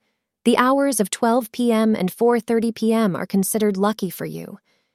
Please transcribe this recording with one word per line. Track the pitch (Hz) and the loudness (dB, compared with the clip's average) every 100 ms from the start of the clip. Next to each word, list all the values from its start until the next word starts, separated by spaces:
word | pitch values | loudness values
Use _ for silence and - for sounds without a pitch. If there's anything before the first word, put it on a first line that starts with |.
| _ _ _ _ - | _ _ _ _ 2
The | - | 4
hours | 254 277 277 240 | 4 2 2 0
of | 196 | -2
twelve | - 233 240 233 | -2 0 0 -2
P | - 240 | -2 0
M | 220 220 214 | 2 2 0
and | 185 | -2
four | - 233 240 | 0 0 0
thirty | - 226 226 | 0 -2 -2
P | 220 220 | -2 0
M | 226 220 151 | 2 0 -2
are | 180 | -2
considered | 196 190 226 214 190 | -2 0 0 -2 0
lucky | 202 220 185 | -2 -2 -6
for | - 156 | -8 -12
you. | 160 165 202 _ _ _ | -12 -14 -18 _ _ _